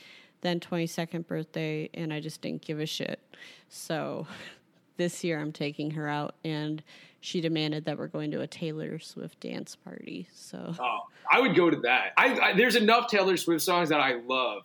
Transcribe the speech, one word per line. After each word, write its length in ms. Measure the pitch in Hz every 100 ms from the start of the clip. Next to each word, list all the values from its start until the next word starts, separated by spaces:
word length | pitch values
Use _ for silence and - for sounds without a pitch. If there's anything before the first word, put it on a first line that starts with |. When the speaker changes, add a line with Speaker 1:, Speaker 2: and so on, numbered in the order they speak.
| - - - _
Speaker 1:
Then 180 | 175 170
twenty-second 680 | - 175 165 - 165 165 170
birthday, 640 | 160 160 165 156 156 156
and 180 | 160 160
I 80 | 151
just 220 | 151 -
didn't 220 | - 156
give 160 | - 151
a 80 | 156
shit. 320 | - - - _ - - - _
So 560 | - - 160 139 127 151 - - -
<laughs> 360 | _ _ _ -
this 260 | 175 -
year 160 | 175 151
I'm 120 | 151
taking 400 | - 147 151 151
her 160 | 156 147
out, 260 | 147 147 -
and 380 | 160 151 151 156 - - - _
she 220 | - 185
demanded 440 | 160 160 151 151 156
that 140 | 147
we're 80 | 151
going 240 | 151 151
to 100 | 151
a 60 | 147
Taylor 500 | - 165 156 156 160
Swift 420 | - - 160 -
dance 360 | - - - -
party. 520 | - - - - 175
So 400 | - - - - 170
Speaker 2:
Oh, 220 | 120 110 - - -
I 80 | -
would 160 | 185 180
go 140 | 170
to 100 | 147
that. 320 | 120 123 98 -
I, 220 | 247 240
I, 140 | 202 202
there's 180 | 247 226
enough 320 | 214 240 233
Taylor 260 | 202 190 175
Swift 240 | - 160
songs 280 | 185 175 160
that 100 | 151
I 160 | 135 120
love. 480 | 123 131 117 101